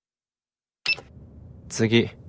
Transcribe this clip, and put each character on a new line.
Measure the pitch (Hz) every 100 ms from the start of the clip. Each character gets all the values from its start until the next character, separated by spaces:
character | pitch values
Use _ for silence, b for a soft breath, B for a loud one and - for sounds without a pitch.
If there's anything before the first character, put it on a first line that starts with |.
| _ _ _ _ _ _ _ _ - - - - - - - - -
次、 | - 113 117 - -